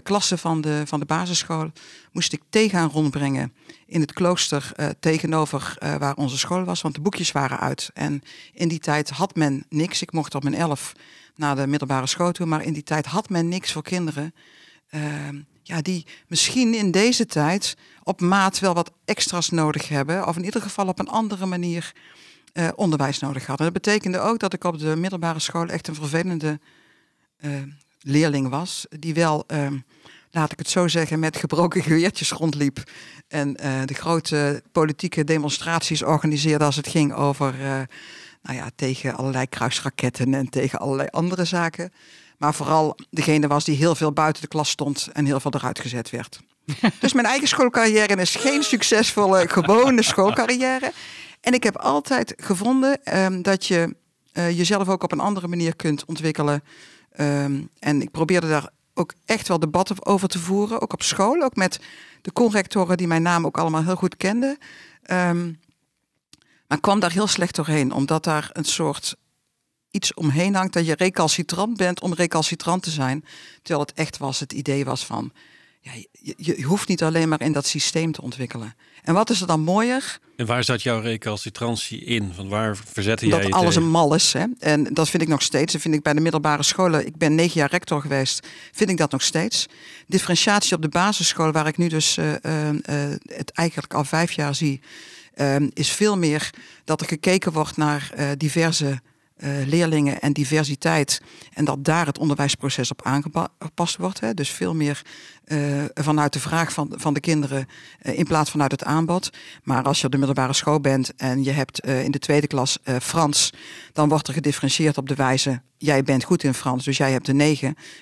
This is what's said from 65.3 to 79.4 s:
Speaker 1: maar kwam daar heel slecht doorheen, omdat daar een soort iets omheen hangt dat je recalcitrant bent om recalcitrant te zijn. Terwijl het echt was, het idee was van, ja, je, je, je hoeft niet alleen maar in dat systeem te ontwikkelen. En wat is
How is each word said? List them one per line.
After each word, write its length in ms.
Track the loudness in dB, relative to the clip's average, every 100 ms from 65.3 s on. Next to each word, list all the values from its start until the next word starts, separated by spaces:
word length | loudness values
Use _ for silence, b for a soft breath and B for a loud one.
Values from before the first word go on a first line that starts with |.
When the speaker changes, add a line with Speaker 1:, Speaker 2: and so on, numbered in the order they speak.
| 0 -2 -8 _ _ _ _ _ _ _ -20 b b b
Speaker 1:
maar 140 | 0
kwam 200 | 2 4
daar 120 | 2
heel 140 | 2 0
slecht 280 | 0 0
doorheen, 380 | -2 0 2 2
omdat 320 | 0 0 0
daar 260 | 0 -2 -4
een 120 | -6
soort 520 | -4 0 -2 -2 -8 -10 _ _ _ _ _ _ _
iets 240 | -4 -4
omheen 400 | 0 0 2 2
hangt 180 | 2 0
dat 140 | 0 0
je 80 |
recalcitrant 800 | 2 2 2 2 2 -2 -2 -2 0
bent 240 | 0 0
om 140 | -4
recalcitrant 680 | 0 2 2 0 -2 -2 -2
te 80 | -2
zijn. 340 | -2 -2 -2 -8 B B B
Terwijl 240 | -4 -2 -2
het 80 |
echt 240 | -2 -4 -4
was, 220 | -6 -6
het 120 | -6
idee 320 | -6 -2 0
was 220 | 0 -4 -4
van, 260 | -6 -6 _ b b b b
ja, 120 | -20
je, 420 | -18 -18 _ -14 -8
je, 180 | -4 -2
je 60 |
hoeft 260 | 0 0 0
niet 140 | 0
alleen 260 | 2 2 2
maar 120 | 0
in 120 | 0
dat 140 | 0 -2
systeem 460 | -2 -2 0 -2
te 100 | -4
ontwikkelen. 520 | -8 -8 -8 -8 -12 -16 b b
En 120 | 0
wat 160 | 2 2
is 100 | 0